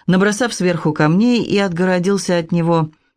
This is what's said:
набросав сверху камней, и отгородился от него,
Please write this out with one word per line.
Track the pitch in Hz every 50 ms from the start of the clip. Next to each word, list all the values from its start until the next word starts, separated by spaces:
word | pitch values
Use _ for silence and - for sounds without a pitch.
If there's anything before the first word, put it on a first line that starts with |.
| -
набросав | - 180 185 202 208 208 208 254 226 -
сверху | - 185 180 170 160 - 160 156
камней, | - 151 151 165 190 233 247 247 226 -
и | - - 202
отгородился | 196 196 170 165 185 185 185 180 175 202 202 190 - - 175 175
от | 165 165
него, | 175 170 165 170 170 165 156 156 - _ _ _ _